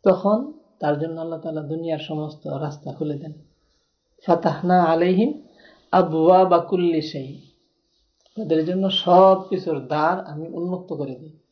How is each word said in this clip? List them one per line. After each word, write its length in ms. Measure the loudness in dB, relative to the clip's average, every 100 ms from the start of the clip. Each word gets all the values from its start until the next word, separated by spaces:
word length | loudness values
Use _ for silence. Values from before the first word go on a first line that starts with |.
তখন 500 | 2 2 2 0 -4 -14 _ _
তার 200 | -2 -2
জন্য 220 | -4 -6
আল্লাহ 180 | -8 -8
তাআলা 220 | -8 -8
দুনিয়ার 380 | -8 -8 -6 -6
সমস্ত 480 | -6 -8 -8 -10 -10
রাস্তা 460 | -8 -8 -10 -14
খুলে 220 | -8 -8 -8
দেন। 180 | -12 -18 _ _ _ _ _ _ _ _ 0
ফাতাহনা 580 | 2 2 -2 2 4
আলাইহিম 580 | 4 2 2 2 0 -2 -14 _ _ _ _
আবওয়াবা 680 | 0 2 2 6 6 6 2
কুল্লি 440 | 2 0 0 0
শাই, 400 | -4 -10 -12 -16 -20 _ _ _ _ _ _ _ _ -12
তাদের 280 | -2 -2 0
জন্য 240 | -2 -2
সব 540 | -2 4 8 8 6 0
কিছুর 300 | -6 -4 -6
দ্বার 460 | -4 0 0 -2 -6
আমি 220 | -12 -10
উন্মুক্ত 460 | -8 -6 -8 -8
করে 220 | -8 -8 -10
দিই। 220 | -18 -20 _